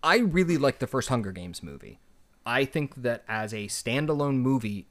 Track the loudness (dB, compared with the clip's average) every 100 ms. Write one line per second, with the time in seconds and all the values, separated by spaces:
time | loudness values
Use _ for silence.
0 | 4 4 4 4 4 4 2 2 -2 -2
1 | 0 -2 -2 -8 -12 -12 -12 -14 -16 -20
2 | _ _ _ _ -2 0 0 0 -4 -2
3 | -4 -4 -4 -4 -4 -6 -6 -6 -2 0
4 | 0 0 2 2 2 2 0 -6 -10